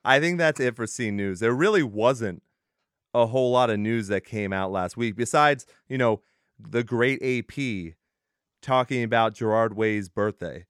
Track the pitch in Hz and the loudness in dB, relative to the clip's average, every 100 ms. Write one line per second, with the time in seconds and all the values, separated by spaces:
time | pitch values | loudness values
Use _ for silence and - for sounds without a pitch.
0 | - 139 165 175 160 147 127 117 113 - | 2 4 4 2 0 2 -2 -2 -6 -4
1 | 113 101 98 90 113 127 196 208 131 104 | -4 -2 -4 0 0 2 2 2 0 2
2 | 117 127 107 85 _ _ _ _ _ _ | 2 2 -2 -6 _ _ _ _ _ _
3 | _ 120 113 131 127 123 120 104 107 117 | _ 0 2 2 2 4 2 2 0 -2
4 | 98 98 - 110 98 95 95 95 90 - | -2 -4 -4 -6 -4 -2 -2 -4 -4 -4
5 | 117 98 - 156 147 139 - _ - 131 | -6 -4 0 4 4 2 -6 _ -8 0
6 | 120 107 _ _ _ _ 107 117 113 117 | 0 0 _ _ _ _ -6 -4 -2 0
7 | 123 135 131 123 - - 131 98 82 - | 0 0 -2 -4 -6 -8 -6 -6 -10 -16
8 | _ _ _ _ _ _ - 127 123 127 | _ _ _ _ _ _ 0 0 0 -2
9 | 113 117 113 - 110 110 113 104 110 104 | 0 2 0 0 0 2 2 0 0 0
10 | 90 - 104 - 85 69 | -4 -2 -4 -4 -10 -12